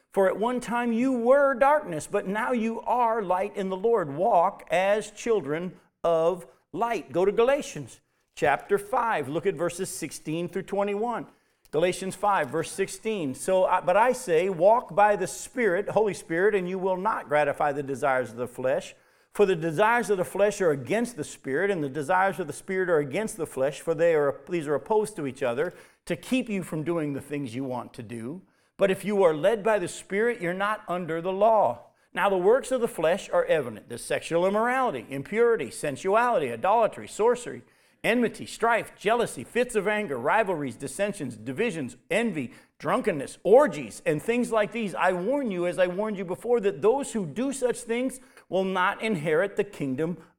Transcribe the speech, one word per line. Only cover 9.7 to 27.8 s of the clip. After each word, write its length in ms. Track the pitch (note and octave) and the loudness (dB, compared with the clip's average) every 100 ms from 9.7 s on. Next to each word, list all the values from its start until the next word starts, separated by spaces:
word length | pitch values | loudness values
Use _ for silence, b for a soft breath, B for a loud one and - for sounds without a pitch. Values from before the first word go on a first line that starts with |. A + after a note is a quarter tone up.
| F3 F#3 | -2 -8
sixteen 600 | - D#3 - - D#3+ F3 | -6 -8 -8 -6 -4 -4
through 140 | G3 | -6
twenty-one. 640 | F#3 G3 G3+ G3+ A#3+ A3+ - b b b b | -4 -4 -2 -2 -4 -6 -8 b b b b
Galatians 460 | C#3+ F3+ F3 F#3+ - | 0 2 0 -6 -2
five, 340 | G#3 F#3+ C#3 | 2 2 2
verse 220 | D#3 D#3 | -2 -4
sixteen. 640 | - G3 - A3 G#3+ C#3+ B2+ | -4 -6 -4 -4 -4 -4 -4
"So, 300 | - F#3 F#3 | 0 2 4
I, 160 | F3+ | 2
but 140 | E3 F#3+ | 2 4
I 180 | B3 | 4
say, 360 | B3 - D#3+ F#3+ | 2 0 2 2
walk 460 | F3 F#3+ A#3+ A#3 E3 | 4 6 6 2 4
by 200 | G#3 F3 | 4 4
the 120 | F3+ | -2
Spirit, 640 | - - C4 A3 F3 F#3+ | -6 -8 0 2 2 0
Holy 260 | G3+ G#3+ F3 | 2 2 -2
Spirit, 400 | - E3 G3+ G3+ | -4 2 2 2
and 120 | F3+ | -2
you 120 | F#3+ | -4
will 180 | F#3+ F#3 | -2 -2
not 320 | G#3 - - | -2 -4 0
gratify 440 | D3 C#3+ C3+ D3+ | 2 2 2 -2
the 100 | C#3 | -2
desires 480 | C3+ C3 C#3 C3 A#2+ | -4 -2 0 2 -2
of 60 | A2+ | -6
the 100 | A#2+ | -8
flesh. 480 | - B2+ D#3 - - b b b | -4 -2 0 -4 -16 b b b
For 140 | - G3+ | 0 2
the 100 | F3 | 2
desires 540 | E3 D3+ G#3+ A#3+ F#3+ | -2 2 2 2 0
of 80 | G3 | -2
the 80 | E3+ | -2
flesh 340 | F#3+ G#3 G3+ | 2 0 2
are 120 | F3+ | 0
against 440 | C#3+ A#2+ G#3 A#3+ - | 0 -2 -2 -2 -6
the 80 | |
Spirit, 460 | D3 - C3+ C#3 G3+ | -10 -10 -4 -2 0
and 140 | F#3 | -2
the 40 | C#3+ | -4
desires 520 | C#3 C#3 F#3 F#3+ E3 | -4 0 2 2 0
of 80 | D#3 | -6
the 60 | |
Spirit 360 | - - F#3+ F3+ | -8 -6 -2 2
are 80 | D#3+ | 2
against 400 | D3 D#3 G#3+ - | 2 -2 -4 -6
the 80 | D3+ | -8
flesh, 340 | - C3+ D#3 | -2 -2 -2
for 140 | - | -4
they 220 | D#3 E3+ D#3 | 2 2 4
are, 260 | C#3+ C#3 - | 2 -2 -6
these 180 | F3 D3 | -6 -2
are 60 | |
opposed 420 | C#3 - G#3+ G#3 - | -4 0 0 0 -4
to 120 | C#3 | -6
each 160 | A#2+ | -2
other, 280 | B2+ A#2+ F3 B B B - | -2 0 -4 B B B -8
to 100 | E3+ | -8
keep 340 | - B3+ A#3+ | -2 -2 -2
you 140 | G3 | -6
from 200 | D3+ D#3+ | -6 -6
doing 300 | D#3 E3+ D3+ | -4 -2 -2
the 80 | C3+ | -6
things 320 | - C#3+ C3+ | -8 -8 -6
you 100 | A#2+ | -6
want 300 | C3+ B2 | -6 -6